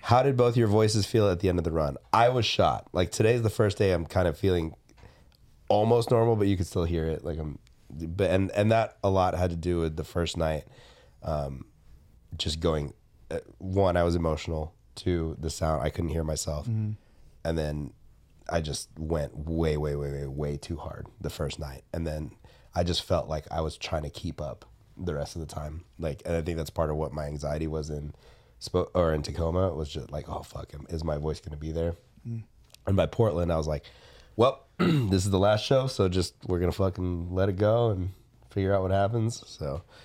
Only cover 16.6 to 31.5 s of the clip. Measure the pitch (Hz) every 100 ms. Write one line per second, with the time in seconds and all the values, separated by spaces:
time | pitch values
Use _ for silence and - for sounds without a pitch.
16.6 | 120 110 107 107 _ - - - 82 82
17.6 | 76 76 71 - - - _ _ - 85
18.6 | 76 69 - 80 78 80 71 - 76 82
19.6 | 80 76 76 71 71 69 69 69 73 71
20.6 | - 76 - - - - 76 - 71 -
21.6 | 73 67 - 82 78 78 78 - - -
22.6 | - 90 87 85 - 87 76 78 - 82
23.6 | 80 - - 80 73 - 87 76 73 -
24.6 | - - _ - 87 73 71 85 76 -
25.6 | 76 80 - - 80 69 85 85 80 82
26.6 | 76 - 78 76 78 76 73 73 73 76
27.6 | 80 76 76 73 73 - - - _ -
28.6 | - 90 - 90 82 78 73 76 82 90
29.6 | 95 76 76 78 - 71 - 71 - -
30.6 | - 73 - 82 80 73 78 76 80